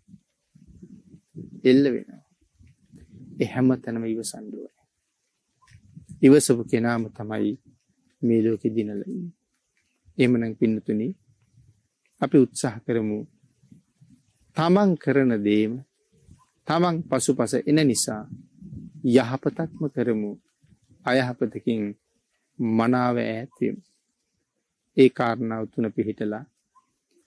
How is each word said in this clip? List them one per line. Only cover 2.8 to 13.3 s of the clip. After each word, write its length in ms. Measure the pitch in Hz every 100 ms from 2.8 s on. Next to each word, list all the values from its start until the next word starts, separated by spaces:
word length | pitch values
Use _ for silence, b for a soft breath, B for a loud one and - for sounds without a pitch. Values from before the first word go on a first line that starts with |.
| _ - - - -
ඒ 120 | - 127
හැම 220 | 127 127
තැනම 300 | 127 - 117
ඉවසන්න 420 | 113 113 110 - 107
ඕනේ. 320 | 95 - _ _ _ _ _ _ _ _ _ _ - _ - - -
ඉවසපු 440 | 135 147 - 117
කෙනාම 380 | 110 120 117 117 110
තමයි 460 | - 107 107 104 - _ _ _ _ _ _
මේ 180 | 117 117
ලෝකෙ 260 | 110 110 117
දිනලා 360 | 110 104 104
ඉන්නේ. 300 | - 185 175 - _ _ _ _ _ _ _ -
එහෙමනම් 360 | 127 123 113
පින්නතුනි, 540 | 110 117 110 - 107 123 190 _ _ _ _ _ _ _ _ _ -
අපි 140 | 139 156
උත්සාහ 380 | 123 - 131 110
කරමු 400 | - 117 107 104 -